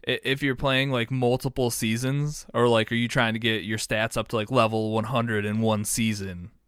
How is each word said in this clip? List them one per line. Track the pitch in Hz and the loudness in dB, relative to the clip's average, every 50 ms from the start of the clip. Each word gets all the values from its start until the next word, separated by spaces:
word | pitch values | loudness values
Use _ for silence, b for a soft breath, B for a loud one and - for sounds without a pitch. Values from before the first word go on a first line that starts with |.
| - | -6
I, | 131 127 - - | -6 -6 -4 -2
if | 123 135 139 | -4 -2 0
you're | 143 139 127 | 0 -2 -2
playing, | - 143 135 131 131 135 139 | 0 0 0 2 2 2 2
like, | 131 120 117 - | 0 -2 -2 -2
multiple | 131 131 123 120 127 131 - 135 - - 127 117 | -2 0 2 2 2 2 -2 -4 -2 0 0 0
seasons, | - - 113 110 113 117 131 131 139 143 147 147 147 - - - - | 0 0 0 0 0 0 0 0 0 0 -2 -4 -6 -8 -10 -4 0
or, | 113 120 | 2 4
like, | 120 117 110 110 - | 6 6 4 4 2
are | 117 | 0
you | 117 120 | 0 0
trying | 113 - 135 120 113 110 | 0 2 2 2 2 0
to | 113 | 0
get | 117 113 110 104 85 | 0 0 0 0 -2
your | 104 110 | -4 -4
stats | 107 - - 117 107 110 113 - | -4 -4 -2 -2 0 -2 -2 -2
up | 117 110 - | -4 -4 -2
to, | - | -2
like, | 110 107 104 | -2 -2 2
level | 131 127 113 110 113 110 110 110 | 2 4 4 4 2 0 -2 0
one | 110 113 110 | 0 -2 -2
hundred | 113 127 120 117 117 110 104 104 | 0 0 -2 0 0 0 -2 0
in | 107 107 110 | 0 0 0
one | 113 110 107 104 107 | 2 2 2 0 -2
season? | - - - 113 110 107 101 98 95 90 87 87 101 _ _ _ | -2 0 0 0 0 0 -2 -6 -8 -10 -12 -14 -16 _ _ _